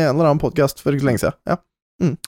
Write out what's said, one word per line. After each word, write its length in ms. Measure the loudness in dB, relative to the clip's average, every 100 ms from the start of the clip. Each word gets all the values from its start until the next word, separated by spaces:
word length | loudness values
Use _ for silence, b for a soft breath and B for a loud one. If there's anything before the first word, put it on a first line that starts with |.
en 80 | 2 2
eller 120 | 2
annen 100 | 2
podcast 400 | 0 0 0 0
for 80 | -4
ikke 80 | 0
så 60 | 0
lenge 120 | 0
siden. 100 | -2 -4 -6
Ja. 80 | -6 _ _ _ -4
Mm. 180 | -2 -2